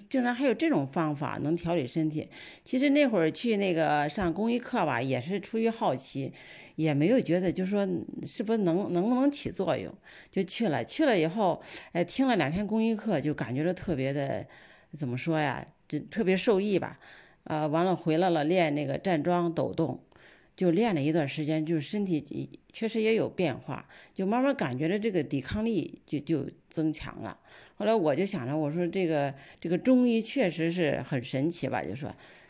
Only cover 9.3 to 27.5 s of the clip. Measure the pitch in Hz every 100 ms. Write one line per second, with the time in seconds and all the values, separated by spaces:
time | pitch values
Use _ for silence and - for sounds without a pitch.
9.3 | 285 - - 185 127 87 - - - -
10.3 | 196 180 - 220 131 113 - 302 202 160
11.3 | 202 190 156 - - - 170 175 - 262
12.3 | 226 135 175 202 220 226 214 220 160 143
13.3 | 143 117 127 165 175 - 139 135 143 135
14.3 | 98 - - - - _ 147 135 123 165
15.3 | 160 143 127 - _ - 147 - 196 185
16.3 | 185 247 190 208 185 - - - - -
17.3 | _ - 156 151 160 185 175 165 156 185
18.3 | 165 147 185 160 147 139 139 190 160 147
19.3 | 175 170 160 131 - 151 - - - -
20.3 | - _ - 180 170 233 170 143 165 139
21.3 | 156 151 156 156 165 135 208 196 156 -
22.3 | - 135 - _ - 226 226 220 220 127
23.3 | - 170 120 - - - - - - 190
24.3 | 240 277 269 151 127 156 202 226 185 127
25.3 | 139 - 208 226 202 - - - 151 143
26.3 | 156 - - _ - 156 151 - - 104
27.3 | - -